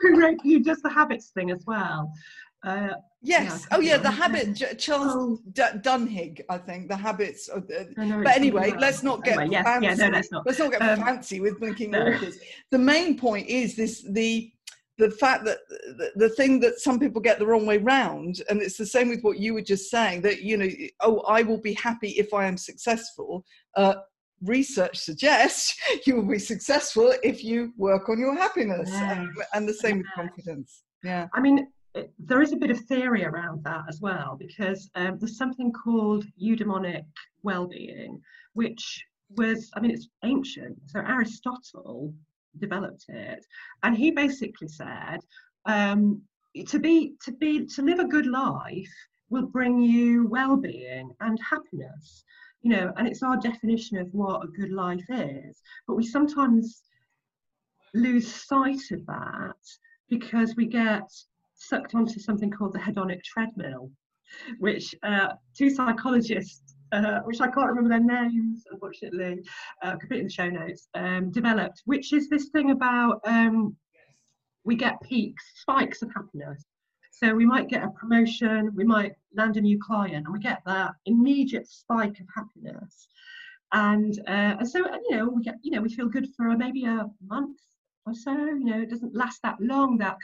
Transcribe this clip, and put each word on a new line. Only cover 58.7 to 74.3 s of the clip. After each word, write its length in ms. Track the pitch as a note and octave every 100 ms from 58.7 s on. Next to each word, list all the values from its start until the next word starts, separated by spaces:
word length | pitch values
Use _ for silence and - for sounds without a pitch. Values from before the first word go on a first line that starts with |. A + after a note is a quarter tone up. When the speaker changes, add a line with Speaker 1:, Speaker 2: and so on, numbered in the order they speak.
| C4+ -
Speaker 1:
of 120 | F#3+ -
that 500 | - - - - - - - _ _ _
because 460 | A#3 - A3+ A3+ A3+
we 100 | A3+
get 360 | A#3+ A3+ G#3 - - - _ _
sucked 400 | _ - C4+ -
onto 240 | A#3 A3+ -
something 300 | - G#3 G#3
called 220 | - G3+
the 60 | G3
hedonic 440 | F#3 G3+ F#3+ F3+
treadmill, 640 | - - A3+ G3 - B2+ C3 - _ _ _ - - A#3
which, 360 | G3+ - - -
uh, 260 | G#3 G3+ G3 - _ -
two 140 | C#4
psychologists, 1040 | C4+ B3+ A3+ C4 B3 A3 G3 - - _ _ _
uh, 280 | G3+ G#3+ G3+
which 160 | A3+ A#3
I 80 | B3+
can't 200 | C#4 B3
remember 200 | A#3+ A#3
their 100 | A#3 A#3 B3 A#3+
names, 340 | A#3 A3+ A3+ -
unfortunately, 720 | F#3+ G3 - G#3 F3 F3+ F3+ - - - -
uh, 140 | F#3 F3
could 120 | -
put 80 | B3+
it 20 |
in 60 | F3+
the 60 |
show 160 | - F3+
notes, 400 | F3 E3 - _
um, 360 | F3 F3+ F#3 F#3
developed, 520 | A#3+ A#3 A3 F3+ -
which 280 | - C#4 -
is 160 | D4 C#4
this 200 | D4 -
thing 200 | D#4 C#4
about, 500 | C4 B3+ A#3+ A#3+ A3
um, 500 | G#3+ A#3 A3+ A3 G#3+ - _ _ _ _ _